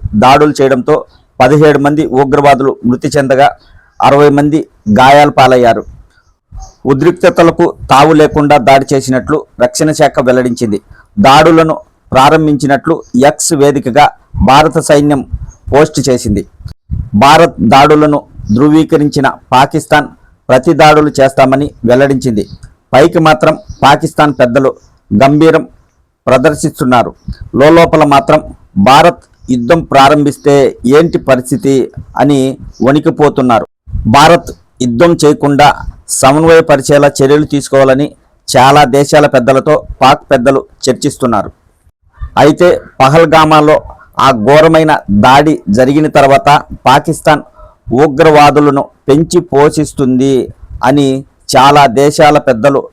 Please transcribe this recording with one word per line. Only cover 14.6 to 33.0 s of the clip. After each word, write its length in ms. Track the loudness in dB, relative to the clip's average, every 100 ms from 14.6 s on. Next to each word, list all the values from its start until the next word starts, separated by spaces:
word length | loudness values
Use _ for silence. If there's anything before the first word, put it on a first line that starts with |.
| 2 -2
సైన్యం 460 | -2 0 0 -2 -6 -12 -14 -20 -4
పోస్ట్ 360 | -2 -2 -2 -4
చేసింది. 360 | -4 -4 -6 -8 _ -20 -20 _ -12 -6 0
భారత్ 400 | 2 2 0 -2
దాడులను 640 | 0 2 4 2 2 -2 -6 -16 -6 -2
ధృవీకరించిన 760 | 2 2 0 -2 -2 -2 -4 -6 _
పాకిస్తాన్ 560 | 0 0 -4 -2 -2 -2 -12 _ _ -2
ప్రతి 240 | 0 0
దాడులు 380 | 2 2 2 0 0
చేస్తామని 500 | 0 0 0 0 -4 -6 -2
వెల్లడించింది. 640 | 0 0 -2 -4 -6 -8 -14 -20 _ _
పైకి 260 | 0 0 0
మాత్రం 380 | 0 0 -2 -4 -10 -2
పాకిస్తాన్ 500 | 0 0 -2 -4 -4 -2
పెద్దలు 360 | -2 0 -2 -4 _ _ _ 0
గంభీరం 440 | 0 2 2 0 -4 _ _ _ _ _ -2
ప్రదర్శిస్తున్నారు. 880 | 0 0 -2 -6 -6 -2 0 -2 -8 -18 -18 -8 0
లోలోపల 480 | 2 4 2 0
మాత్రం 400 | 2 0 0 -2 -4 -16 _ -2
భారత్ 760 | 2 4 2 0 _ _ -8
యుద్ధం 320 | -6 -2 -2
ప్రారంభిస్తే 920 | 0 0 2 2 -2 -4 0 0 0 -2 0
ఏంటి 320 | 0 2 -2
పరిస్థితి 760 | -2 -4 -2 -6 -2 -2 -4 -10 -12 -4
అని 400 | -2 0 -2 -6 -16 -6 -2
వణికిపోతున్నారు. 800 | 0